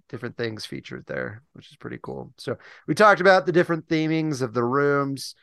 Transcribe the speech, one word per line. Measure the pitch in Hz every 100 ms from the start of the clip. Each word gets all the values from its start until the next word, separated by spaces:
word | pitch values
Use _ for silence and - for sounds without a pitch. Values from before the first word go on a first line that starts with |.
| _
different | 117 120 107
things | 117 110 -
featured | 65 - - -
there, | 69 64 107 _
which | - -
is | -
pretty | - 123
cool. | - 135 - -
So | - 117 - - -
we |
talked | 156 214 190
about | 185 185 180
the |
different | 165 170 165 -
themings | 160 156 160 156 135
of | 127
the | 117
rooms, | 120 135 143 143 139 139 - -